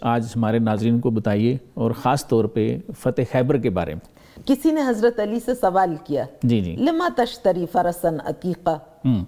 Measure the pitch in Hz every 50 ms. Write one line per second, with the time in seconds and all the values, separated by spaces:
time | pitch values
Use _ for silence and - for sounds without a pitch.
0 | - 120 117 120 113 117 - 117 113 107 113 117 113 113 107 101 110 117 117 120
1 | 117 127 113 110 104 113 104 104 110 120 131 131 - - - - 113 113 117 -
2 | - 123 139 139 - - 127 113 107 107 - 117 107 117 123 147 - - 139 -
3 | - 127 - - 123 - - 131 127 131 147 131 110 120 90 90 87 80 78 80
4 | - - _ - - - - - - - 277 269 - 320 311 311 277 254 233 208
5 | 220 240 233 - 208 208 220 240 226 - 254 247 - 185 180 190 190 180 160 147
6 | - - 147 131 107 - - - - 120 117 107 92 87 82 107 233 320 330 330
7 | 359 339 - - 240 240 - - - 196 180 180 170 160 - 180 175 175 170 -
8 | - 165 160 151 - - 151 - - 185 170 - - 170 160 151 - - - -
9 | - 135 123 98 87